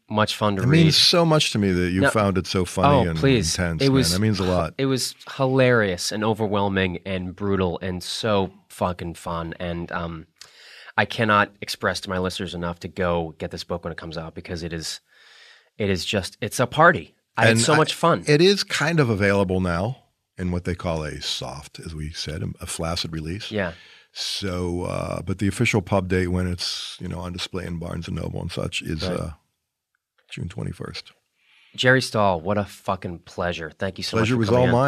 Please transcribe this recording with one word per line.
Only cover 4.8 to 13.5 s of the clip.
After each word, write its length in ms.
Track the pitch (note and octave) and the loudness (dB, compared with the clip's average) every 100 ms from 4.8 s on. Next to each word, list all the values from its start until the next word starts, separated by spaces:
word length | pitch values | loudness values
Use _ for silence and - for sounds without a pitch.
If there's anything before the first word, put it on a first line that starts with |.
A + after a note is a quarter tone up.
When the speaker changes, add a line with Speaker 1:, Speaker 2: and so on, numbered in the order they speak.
| C3+ | -2
Speaker 1:
was 260 | C3 - - - - | -2 -4 -8 -12 -4
hilarious 760 | C3 C3 B2+ A#2+ G#2 F2 - | 0 4 6 6 4 0 -4
and 120 | G#2 | -2
overwhelming 760 | G#2+ G#2+ A2 G2+ G2+ F#2+ F#2+ F2 - | 0 0 0 0 2 2 0 -2 -6
and 300 | F#2 F2+ F2+ | -6 -6 -4
brutal 420 | G2+ G2 F#2 D#2+ | -2 2 0 -2
and 200 | F#2+ F2+ | -4 -6
so 500 | - - A#2 G2+ F#2 - _ | -6 -4 0 2 0 -4 _
fucking 440 | - G2 F2 F2+ D#2+ | -4 -2 -2 -8 -10
fun. 380 | - E2+ E2+ E2 | -8 -6 -6 -8
And, 320 | F2+ E2+ E2+ | -6 -6 -6
um, 340 | F2 E2+ E2 D#2+ _ - - - - - - | -6 -8 -10 -16 _ -20 -20 -20 -20 -6 -2
I 80 | G#2 | -2
cannot 460 | - A2+ G#2 G2+ - | 0 4 4 4 -2
express 400 | - - G#2 F#2 | -10 -4 -2 -2
to 80 | - | -4
my 80 | F#2 | -2
listeners 360 | F#2 - F2+ | -2 -4 -6
enough 260 | E2+ F2 E2+ | -6 -6 -6
to 80 | F2+ | -8
go 480 | - F2+ F2 E2 D#2 | -2 0 0 -2 -6
get 140 | F2 | -10